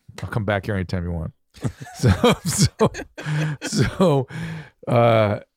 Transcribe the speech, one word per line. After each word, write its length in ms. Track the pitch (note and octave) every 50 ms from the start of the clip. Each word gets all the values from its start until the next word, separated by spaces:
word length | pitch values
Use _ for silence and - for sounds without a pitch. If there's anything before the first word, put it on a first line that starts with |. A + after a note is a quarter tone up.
| _ - - -
I'll 60 | - -
come 160 | - A#2 G2+
back 220 | G#2 G#2 G2 -
here 80 | - G#2
anytime 300 | F#2+ F2+ - F#2+ F#2 E2+
you 80 | F2+
want. 200 | F2 E2 D#2+ - - _ _ _ _ -
<laughs> 100 | - - - - - - F#5 -
So, 120 | - A#2 F2+ - - A#3+ - - -
so, 460 | E3+ - - E3 - - - A3+ - - - - - _ - - D3+ D3+ D3+ D#3 D#3 D3 -
so, 640 | D4+ - - G3+ A#2 - - - F#3+ E3+ C#3+ C3+ B2 - - D#3+ E3 - - - - - _ _ - -
uh, 520 | B2 A#2 A#2 A#2 A2+ A2 G#2+ G2+ G#2 - - _ _